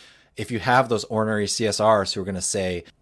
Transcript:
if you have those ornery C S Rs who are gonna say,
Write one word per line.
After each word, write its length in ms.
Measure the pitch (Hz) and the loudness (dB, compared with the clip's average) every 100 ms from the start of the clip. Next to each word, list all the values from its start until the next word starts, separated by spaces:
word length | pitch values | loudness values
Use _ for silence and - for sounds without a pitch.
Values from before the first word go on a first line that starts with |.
| - _ _ - | -20 _ _ -12
if 140 | 110 | -6
you 80 | 117 | -4
have 300 | 110 123 120 | 2 4 4
those 160 | 110 | -2
ornery 420 | - 110 107 107 101 | -2 -2 0 -2 -2
C 200 | - 110 | -2 -2
S 140 | 98 | 2
Rs 320 | 110 107 95 | 4 4 2
who 80 | - | -4
are 40 | |
gonna 160 | 92 92 | -6 -6
say, 420 | - 104 92 87 - _ | -4 -2 -2 -4 -8 _